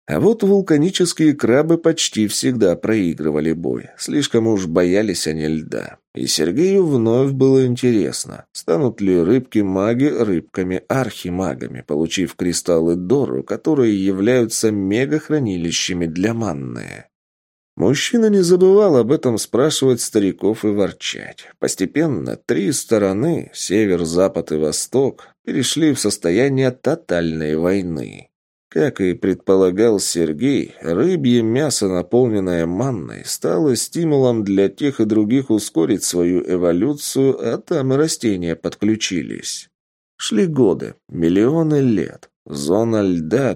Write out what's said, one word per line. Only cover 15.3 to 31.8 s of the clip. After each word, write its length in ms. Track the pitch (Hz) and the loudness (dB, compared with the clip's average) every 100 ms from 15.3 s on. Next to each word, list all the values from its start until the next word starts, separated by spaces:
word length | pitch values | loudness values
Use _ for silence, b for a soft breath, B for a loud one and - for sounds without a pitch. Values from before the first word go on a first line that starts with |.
| 151 117 90 85 80 - 90 85 | -2 -2 -2 -4 -4 -4 -4 -4
для 260 | 82 104 | -2 -2
манны. 720 | 117 107 71 64 60 50 50 - _ _ _ _ _ _ - | -2 -4 -6 -8 -10 -12 -16 -20 _ _ _ _ _ _ -2
Мужчина 540 | 95 147 - 240 220 | 0 0 0 2 4
не 100 | 202 | 4
забывал 560 | 175 180 185 202 208 135 | 4 4 6 6 6 4
об 160 | 113 | 4
этом 240 | 156 127 110 | 2 0 -2
спрашивать 640 | - 110 151 - 131 120 | -2 0 0 2 2 0
стариков 640 | - 110 98 82 95 110 | 0 0 0 0 -2 0
и 40 | 107 | -2
ворчать. 840 | 101 90 - - 50 50 - - - | 0 -2 -4 -10 -10 -14 -20 -20 -6
Постепенно 800 | 65 - 92 139 165 101 62 53 | -4 -2 -2 0 -2 -2 -6 -6
три 360 | - 139 196 | -4 -2 -2
стороны, 800 | 131 - 110 98 98 156 151 - | -4 0 2 2 0 -2 -2 -6
север, 540 | - - 101 104 87 82 | -10 -2 0 2 0 0
запад 460 | 85 95 82 73 | 2 2 0 -4
и 40 | 78 | -2
восток, 720 | 76 76 - 127 131 - - _ | -2 -2 -2 0 0 -4 -18 _
перешли 480 | - - 123 147 160 | -6 -4 -2 2 2
в 80 | 127 | 2
состояние 680 | 104 - 85 95 139 135 131 | -2 -2 0 2 2 2 0
тотальной 840 | 127 123 165 - 87 82 80 78 78 | -2 -4 -4 -2 -2 -2 -2 -2 0
войны. 720 | 87 98 90 78 53 50 - _ _ _ _ | 0 0 -2 -6 -8 -14 -20 _ _ _ _
Как 300 | 160 147 - | -2 0 0
и 140 | 92 | -2
предполагал 840 | 85 95 87 - 95 92 92 117 101 | 0 -2 0 2 4 4 4 2 2
Сергей, 760 | - 85 78 76 131 120 - - | 0 -2 -2 -2 -2 -2 -4 -8
рыбье 580 | 80 87 170 180 131 120 | -4 0 0 0 2 2
мясо, 480 | 110 123 151 - | 2 0 -2 -2